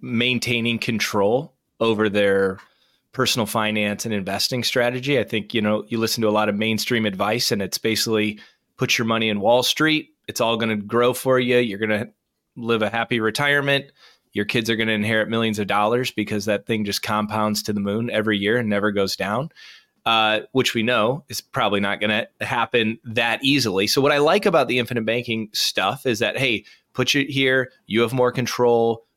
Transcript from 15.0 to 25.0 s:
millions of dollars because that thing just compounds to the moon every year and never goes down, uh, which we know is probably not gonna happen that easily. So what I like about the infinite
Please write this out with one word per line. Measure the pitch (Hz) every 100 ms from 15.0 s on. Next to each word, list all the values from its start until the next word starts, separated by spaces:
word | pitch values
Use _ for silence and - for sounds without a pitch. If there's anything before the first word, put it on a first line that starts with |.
| 104 113 104
millions | 113 113 107
of | 98
dollars | 101 104 123 127
because | - 107 107 101
that | 101 -
thing | 110 101
just | 98
compounds | - 107 104 110 107 107
to | -
the | 104
moon | 101 104 120
every | 107 110 104
year | 101 120
and | 113
never | 101 107
goes | 101 98 -
down, | 98 110 156 - - - _ _ -
uh, | 113 110 107 -
which | 131 120
we | 117
know | 110 123 107 135 -
is | -
probably | - - 113 101
not | 101 98
gonna | 107 107 - _
happen | 107 123 113 120 110 113
that | 120 113 117 113
easily. | 135 143 117 95 104
So | -
what | 139
I | 147
like | 147 196 202
about | 165 123
the | 123
infinite | 117 120